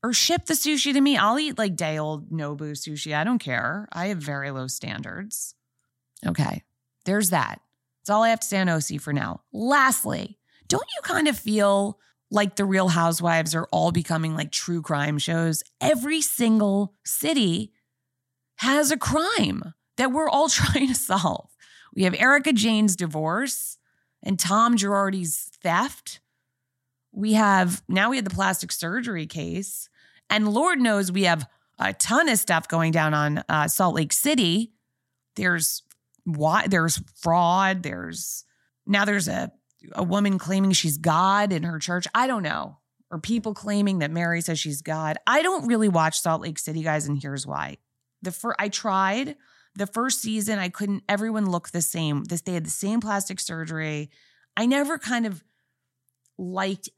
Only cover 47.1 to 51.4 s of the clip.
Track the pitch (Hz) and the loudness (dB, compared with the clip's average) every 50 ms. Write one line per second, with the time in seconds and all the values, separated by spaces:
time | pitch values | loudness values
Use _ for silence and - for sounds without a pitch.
47.1 | 147 143 139 143 139 139 139 - 69 71 76 69 71 - _ _ _ _ _ _ | -4 -4 -4 -6 -8 -8 -8 -8 -6 -6 -6 -8 -10 -16 _ _ _ _ _ _
48.1 | _ _ - 185 175 - - 233 - - 202 214 196 - - 220 190 190 190 190 | _ _ -10 -10 -10 -8 -6 -6 -4 -2 -4 -4 -4 -4 -4 -2 0 0 0 0
49.1 | 202 240 277 302 285 _ _ _ _ _ _ _ _ 196 202 196 - 233 240 262 | 0 -2 -4 -6 -8 _ _ _ _ _ _ _ _ -8 -8 -6 -4 -4 -2 -2
50.1 | 254 - - 220 220 220 202 208 220 202 185 180 180 - 208 202 202 185 _ - | -2 -4 -4 -4 -4 -2 -2 -2 -2 -2 -4 -6 -6 -4 -4 -4 -4 -4 _ -2
51.1 | 202 202 214 226 220 220 | -2 -2 0 -2 -2 0